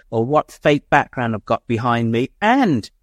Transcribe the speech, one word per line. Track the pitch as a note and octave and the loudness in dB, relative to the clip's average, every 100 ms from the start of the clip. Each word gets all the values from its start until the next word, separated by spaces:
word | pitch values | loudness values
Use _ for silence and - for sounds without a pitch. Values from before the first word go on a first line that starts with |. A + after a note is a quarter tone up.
| - | -6
or | A#2 | -4
what | A#2+ D3+ - | 0 -2 -2
fake | - D#3 D3 - | -4 0 0 2
background | D3 - - A#2 G#2+ | 0 0 -4 -4 -4
I've | - | -4
got | A2+ - | -4 -2
behind | A2+ B2 A#2 A#2 | -4 -2 -2 0
me, | A#2 C3 - | -2 -4 -2
and | G#3 C4+ A3 B2 - _ | 0 2 2 0 -4 _